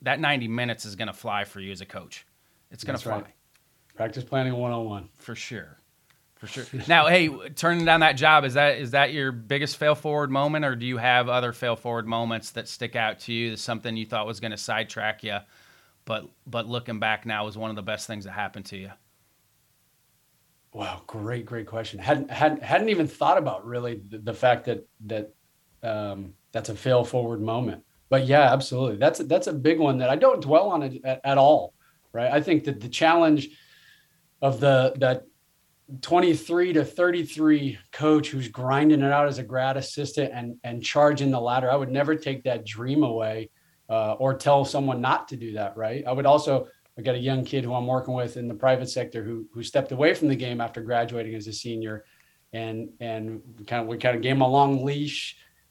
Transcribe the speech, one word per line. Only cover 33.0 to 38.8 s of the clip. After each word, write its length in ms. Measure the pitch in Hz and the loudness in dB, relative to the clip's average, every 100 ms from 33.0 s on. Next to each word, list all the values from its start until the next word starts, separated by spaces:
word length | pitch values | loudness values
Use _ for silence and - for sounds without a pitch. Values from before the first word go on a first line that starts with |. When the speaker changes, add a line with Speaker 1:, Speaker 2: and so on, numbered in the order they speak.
| 160 170 160 151 - - _ _ _ _ _ _ _ _ | 4 6 6 4 0 -12 _ _ _ _ _ _ _ _
Speaker 2:
of 200 | 139 117 | -2 2
the, 320 | 139 131 131 131 | 4 6 4 2
that 260 | 131 127 - _ _ _ _ _ - 131 | 0 0 -6 _ _ _ _ _ -18 -16
twenty-three 720 | - 175 180 151 - 170 180 | 0 4 4 2 0 0 2
to 100 | 156 | 2
thirty-three 920 | 139 - 180 175 156 156 156 151 135 107 - | 0 0 2 2 -4 0 4 4 2 -6 -14
coach 360 | - 156 151 143 | -2 4 4 2
who's 200 | 135 117 | -4 -8
grinding 520 | 127 127 139 | -6 0 4